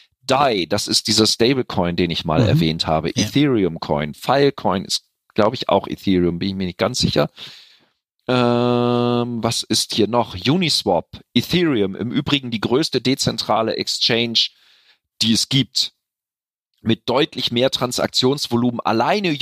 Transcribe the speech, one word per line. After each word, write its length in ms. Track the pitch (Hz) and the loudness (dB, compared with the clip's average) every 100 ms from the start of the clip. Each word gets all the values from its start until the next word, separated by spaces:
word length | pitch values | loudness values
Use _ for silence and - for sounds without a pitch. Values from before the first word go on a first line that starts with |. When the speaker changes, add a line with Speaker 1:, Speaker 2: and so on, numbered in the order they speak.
| _ _ | _ _
Speaker 1:
DAI, 440 | - 131 143 104 80 | -2 2 2 0 0
das 200 | 101 - | -2 0
ist 180 | - - | -2 0
dieser 180 | 107 107 | 2 2
Stablecoin, 680 | - 113 135 117 - 87 87 | 4 2 2 -2 0 0 0
den 140 | 87 | -2
ich 160 | 82 82 | -2 0
mal 160 | 80 | 2
Speaker 2:
Mhm. 60 | - | 4
Speaker 1:
erwähnt 380 | 160 80 82 - | 4 2 0 0
habe. 240 | 78 80 | 0 0
Speaker 2:
Ja. 100 | - 104 | -2 0
Speaker 1:
Ethereum-Coin. 880 | 139 147 117 90 82 - 73 76 | 2 2 2 0 -2 -4 -2 -2
Filecoin 720 | 71 - 139 139 - 107 92 | -6 0 2 2 0 -2 -2
ist, 200 | - - _ _ _ | -2 -6 _ _ _
glaub 220 | - 107 | 0 2
ich, 160 | 127 - | 0 0
auch 160 | 98 - | 0 0
Ethereum, 500 | - - 90 87 85 | -4 0 2 2 0
bin 120 | 95 | -4
ich 40 | |
mir 120 | 95 92 | -4 -6
nicht 100 | - | -2
ganz 200 | 107 127 | -2 0
sicher. 320 | - - - - - - - _ _ _ _ _ - | -2 0 -2 -4 -20 -20 -20 _ _ _ _ _ -2
Ähm, 1160 | 123 123 120 123 120 120 120 120 120 120 117 | 0 2 2 0 0 0 0 0 -2 -4 -4
was 200 | 113 - | -4 -4
ist 320 | - 110 - | -2 -4 -2
hier 120 | - 101 | 0 0
noch? 280 | 120 110 | 0 -2
Uniswap, 840 | 92 98 175 170 - 107 85 - - - | -4 -2 0 0 -2 0 -2 -2 -12 -4
Ethereum, 640 | 120 - 180 170 120 98 | -2 0 0 2 0 -2
im 180 | 98 117 | -4 -6
Übrigen 380 | 123 143 143 127 | -4 -2 -2 -2
die 100 | 113 | -6
größte 400 | 107 123 165 127 | 0 0 0 -2
dezentrale 760 | 127 135 - 117 - 110 113 - | 0 0 -2 -4 -2 0 0 -2
Exchange, 720 | - - - 117 117 113 - _ _ _ _ _ _ - | -4 -2 0 0 0 0 -2 _ _ _ _ _ _ -4
die 100 | 113 | 0
es 160 | 113 - | 0 2
gibt. 460 | 135 127 - - _ _ _ _ _ _ _ _ _ | 0 0 -2 -6 _ _ _ _ _ _ _ _ _
Mit 260 | - 113 - | -2 -2 0
deutlich 420 | 123 160 - - | 0 0 -2 -4
mehr 200 | 120 131 | 0 0
Transaktionsvolumen. 1080 | - 127 - - - 127 147 - 117 123 117 | 0 -2 -2 -2 0 0 0 0 0 0 0
Alleine 500 | - 113 127 202 190 143 | 0 0 2 0 0 0